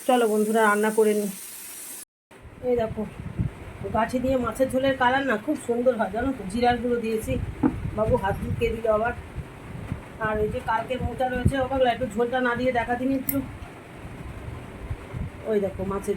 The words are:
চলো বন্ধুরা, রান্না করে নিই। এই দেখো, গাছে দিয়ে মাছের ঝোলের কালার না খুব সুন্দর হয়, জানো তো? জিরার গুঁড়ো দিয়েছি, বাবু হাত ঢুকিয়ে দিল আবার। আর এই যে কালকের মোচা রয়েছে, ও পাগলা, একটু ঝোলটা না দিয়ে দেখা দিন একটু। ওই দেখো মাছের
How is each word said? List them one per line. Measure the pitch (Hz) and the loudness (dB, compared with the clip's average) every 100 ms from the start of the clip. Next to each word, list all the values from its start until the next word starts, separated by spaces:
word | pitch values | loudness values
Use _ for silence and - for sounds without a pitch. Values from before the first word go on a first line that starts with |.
| - | 4
চলো | 247 226 | 4 6
বন্ধুরা, | 214 214 220 | 4 4 6
রান্না | 214 208 214 | 6 6 4
করে | 220 214 | 6 4
নিই। | 208 202 190 - - - - - - - _ _ - - - | 4 0 -4 -12 -14 -14 -14 -14 -14 -16 _ _ -20 -20 -6
এই | 247 240 | 0 2
দেখো, | 220 - 208 - - - - - - - 196 | 2 -2 -6 -6 -8 -4 -4 -4 -14 -10 -2
গাছে | 220 226 254 | 0 2 2
দিয়ে | 262 262 | 2 2
মাছের | 233 220 262 | 2 2 2
ঝোলের | 254 269 269 | 4 2 4
কালার | 247 262 269 | 4 4 2
না | 208 | 0
খুব | 302 302 - | 0 -2 0
সুন্দর | 240 247 226 | 2 4 4
হয়, | 196 | 2
জানো | 208 262 254 | 0 0 -2
তো? | 190 | -4
জিরার | 220 240 240 | 2 4 4
গুঁড়ো | 240 240 | 2 0
দিয়েছি, | 220 220 254 247 - - - - - 214 | 0 0 0 -2 -2 -6 -10 -8 -4 -2
বাবু | 220 247 | 2 2
হাত | 196 196 | 0 -2
ঢুকিয়ে | 233 - 233 220 | -4 -2 -2 0
দিল | 220 | 0
আবার। | 214 233 - - - - - - - - - - - | 2 0 -4 -8 -10 -12 -12 -14 -12 -8 -8 -10 -4
আর | 220 214 | -2 0
এই | 214 | 0
যে | 247 240 | 0 0
কালকের | 233 254 247 | 0 0 -2
মোচা | 240 240 254 | -2 0 0
রয়েছে, | 254 247 269 | 2 2 2
ও | 262 | 0
পাগলা, | 269 254 | 2 2
একটু | 226 247 208 | 2 -2 0
ঝোলটা | 240 254 | 0 2
না | 247 240 | 0 0
দিয়ে | 254 | 0
দেখা | 233 226 247 | 0 0 0
দিন | 254 | 0
একটু। | 269 254 277 - - - - - - - - - - - - - - - - - - - - 220 | 0 0 -2 -4 -8 -14 -16 -18 -16 -14 -12 -12 -12 -10 -10 -10 -10 -8 -8 -8 -8 -8 -8 -2
ওই | 214 | 0
দেখো | 196 - | 0 -2
মাছের | 190 196 208 | -4 -4 -2